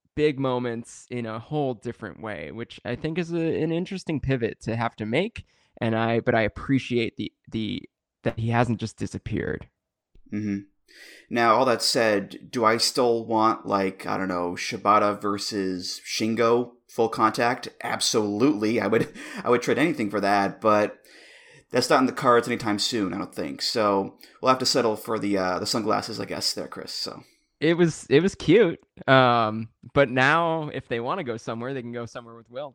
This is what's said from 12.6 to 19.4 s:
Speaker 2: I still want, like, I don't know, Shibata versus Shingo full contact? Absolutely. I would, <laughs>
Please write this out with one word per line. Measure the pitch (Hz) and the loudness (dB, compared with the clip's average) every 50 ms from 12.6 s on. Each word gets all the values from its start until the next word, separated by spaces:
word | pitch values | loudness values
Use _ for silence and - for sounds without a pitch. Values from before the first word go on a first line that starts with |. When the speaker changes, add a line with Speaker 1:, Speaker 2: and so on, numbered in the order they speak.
| 110 | 2
Speaker 2:
I | 110 113 117 | 4 4 4
still | - - - 143 127 120 117 113 113 | 2 0 2 2 4 4 2 2 0
want, | 98 113 110 110 113 107 - - | 0 0 2 4 2 2 0 -2
like, | 95 101 98 98 95 95 - - | -2 0 0 0 -2 -4 -6 -6
I | - 104 | -6 -4
don't | 101 95 92 | -4 -2 -2
know, | 90 87 87 87 90 | -2 -2 -2 -4 -4
Shibata | 95 - - 123 98 95 104 104 107 107 104 101 98 | -6 -6 -8 -8 -2 2 4 4 4 4 2 0 -2
versus | 104 101 101 101 - - 113 104 95 95 92 90 90 - - - - | -4 -4 -4 -4 -4 -4 -4 -2 -2 -2 -4 -4 -6 -10 -12 -12 -10
Shingo | - - - 113 110 113 110 117 113 117 120 123 120 - _ _ _ | -8 -6 -4 -2 -2 0 2 4 4 4 4 2 -2 -8 _ _ _
full | - - 113 110 | -2 0 0 0
contact? | - - 113 110 - - 120 117 127 - - - - - - | 2 2 2 2 2 2 0 0 0 -2 -6 -12 -14 -10 -8
Absolutely. | 117 117 - - - - 117 107 101 104 104 123 147 - 104 107 107 117 110 | -6 -4 -2 -2 0 0 0 0 0 0 2 2 2 2 2 0 2 2 2
I | 101 | 4
would, | 101 110 110 - - - - - - | 4 4 2 2 0 -4 -12 -16 -14
<laughs> | - 220 | -12 -6